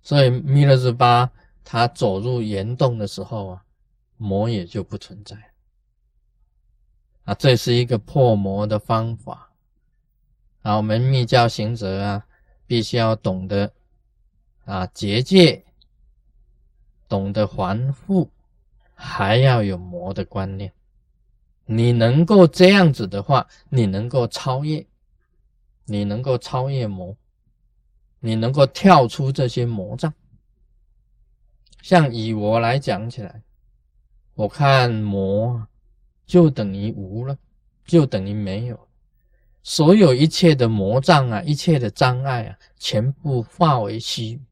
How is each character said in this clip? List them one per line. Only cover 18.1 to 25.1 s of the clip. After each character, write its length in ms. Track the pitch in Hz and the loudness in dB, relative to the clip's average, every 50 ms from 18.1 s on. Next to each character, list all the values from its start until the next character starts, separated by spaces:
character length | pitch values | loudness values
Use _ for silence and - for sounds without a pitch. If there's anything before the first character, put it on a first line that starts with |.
| 196 185 - - _ _ _ _ _ _ _ _ _ _ _ _ _ | 0 0 0 -2 _ _ _ _ _ _ _ _ _ _ _ _ _
还 440 | _ - - - - 101 98 110 | _ -16 -12 -6 -4 0 2 2
要 240 | 123 131 135 127 117 | 4 4 4 4 2
有 160 | 107 98 95 | 0 -2 -4
魔 360 | 87 90 90 90 87 87 95 98 | -6 -10 -12 -12 -10 -10 -8 -8
的 100 | 101 95 | -8 -10
观 340 | _ - 104 98 98 98 | _ -6 -8 -6 -6 -8
念。 140 | 95 98 98 _ _ _ _ _ _ _ _ _ _ _ _ _ _ _ _ _ _ _ | -10 -12 -12 _ _ _ _ _ _ _ _ _ _ _ _ _ _ _ _ _ _ _
你 280 | - 110 113 117 120 120 | -4 -2 0 2 2 2
能 320 | 117 113 117 127 151 170 | 2 2 2 4 2 4
够 200 | 165 220 196 180 | 6 8 6 6
这 260 | 160 - - 185 185 | 6 6 6 6 6
样 200 | 202 202 180 160 | 8 6 6 4
子 160 | 127 - 110 | 2 0 -6
的 140 | 92 98 98 98 | -6 -6 -8 -2
话， 240 | - 143 123 - _ _ _ _ _ | 0 0 0 0 _ _ _ _ _
你 160 | - 127 113 | 0 0 0
能 240 | 98 95 98 110 123 | 0 -2 -4 -6 -2
够 180 | - 131 120 | -2 -2 -2
超 380 | 110 - - - 139 127 131 147 | -2 -6 -8 -6 -6 -6 -4 -4
越， 200 | 151 156 151 - _ _ _ _ _ | -4 -6 -6 -8 _ _ _ _ _